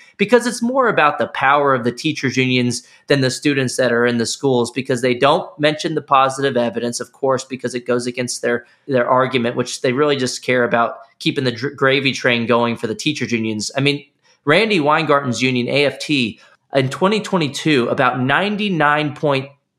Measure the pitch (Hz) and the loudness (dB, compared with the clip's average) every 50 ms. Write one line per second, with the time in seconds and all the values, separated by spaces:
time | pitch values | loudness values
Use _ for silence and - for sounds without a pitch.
0 | - - _ - 208 202 240 240 226 240 214 - 233 233 254 277 262 226 196 160 | -14 -10 _ -2 0 4 4 2 2 2 -4 -4 -2 -2 0 2 2 2 2 4
1 | 156 147 143 - 117 104 - - 139 135 139 147 143 139 135 127 117 120 117 - | 4 2 2 0 -4 -4 -4 0 2 2 4 4 4 2 2 2 0 -2 -4 -2
2 | - 160 147 - - 131 110 135 131 127 127 127 123 123 120 - - - - - | -4 -4 -4 -2 -2 -2 0 0 0 2 2 2 2 0 -2 -4 -8 -14 -20 -10
3 | _ - 143 143 131 127 123 - - 147 143 135 131 123 - - 131 123 117 117 | _ 0 0 2 2 0 0 0 0 0 0 0 0 -2 0 0 0 2 2 2
4 | 120 123 120 117 113 107 - - - 139 127 123 120 113 - 139 123 - 131 120 | 2 2 2 0 -2 -2 -4 -2 0 2 2 2 0 0 -2 -6 -4 -2 -2 0
5 | 120 127 123 120 131 139 156 185 - - - - 151 151 156 151 - 170 160 151 | 0 0 0 2 4 4 4 2 -2 -6 -6 -2 0 0 0 0 -4 -4 -4 -4
6 | - - 143 135 135 135 131 135 139 139 123 120 120 120 101 117 113 120 120 - | -2 2 2 4 4 2 0 0 -2 0 0 0 0 -2 -2 -4 -6 -6 -6 -8
7 | 120 - _ - - 135 131 123 - - 135 120 - 127 113 123 123 - 123 123 | -10 -12 _ -4 -2 0 0 0 -2 -6 -10 -8 -8 -6 -6 -6 -4 -2 -2 -2
8 | 120 127 123 127 123 120 - - - 120 120 117 - _ _ _ _ - 139 127 | -2 -4 -6 -6 -6 -6 -6 -4 -2 -2 -2 -2 -4 _ _ _ _ -2 0 0
9 | 120 - 131 127 131 123 127 127 117 120 123 127 120 - - - - 135 123 131 | 2 2 2 2 2 2 0 0 0 0 -2 -2 -4 -4 -4 -4 -2 0 0 2
10 | 151 147 143 131 127 120 - - - - 127 127 120 117 113 117 117 110 - - | 2 2 2 0 -2 -4 -4 -4 -4 -2 0 0 2 2 2 2 0 0 -2 -8
11 | - - _ - - 160 113 143 135 127 113 110 123 143 139 123 139 135 135 143 | -16 -20 _ -6 -4 -4 -2 -2 -2 -4 -4 -4 -6 -8 -4 0 2 2 2 2
12 | 143 139 117 - - 135 120 117 117 113 120 117 120 117 117 107 - 110 107 107 | 0 0 -2 0 0 0 0 0 2 2 2 2 2 0 -2 -4 -4 -6 -6 -4
13 | - 156 147 143 131 104 120 117 113 110 110 107 101 - - 139 135 143 143 143 | -4 -4 -4 -4 -4 -4 -2 -2 -2 -2 -4 -4 -6 -6 -4 -2 0 0 0 -2
14 | - _ _ _ _ _ _ _ - 139 151 180 220 220 202 160 143 143 151 160 | -4 _ _ _ _ _ _ _ 0 2 4 4 4 2 2 2 2 2 2 2
15 | 160 143 151 143 139 131 117 110 127 131 127 123 120 127 127 139 143 135 127 - | 2 2 2 2 2 0 -2 0 0 0 0 0 -2 0 0 0 0 0 0 -4
16 | - - 151 139 123 107 101 - - - _ _ _ _ - 139 131 131 131 - | -4 -2 0 0 0 -2 -4 -8 -16 -20 _ _ _ _ 0 0 0 0 0 0
17 | 185 196 214 214 208 - - 185 160 139 131 - - 156 156 131 117 117 - 101 | 0 0 0 0 -2 -2 -2 -2 -2 -2 -4 -4 0 0 2 2 2 0 0 2
18 | 135 127 123 131 127 131 139 156 185 208 214 196 214 208 190 160 151 147 147 151 | 2 2 0 0 0 0 0 0 0 0 -2 -4 -4 -2 0 2 2 2 2 0
19 | 151 147 131 - - 147 139 135 131 - - _ _ _ _ | 0 -4 -4 -4 -2 0 0 0 -2 -6 -12 _ _ _ _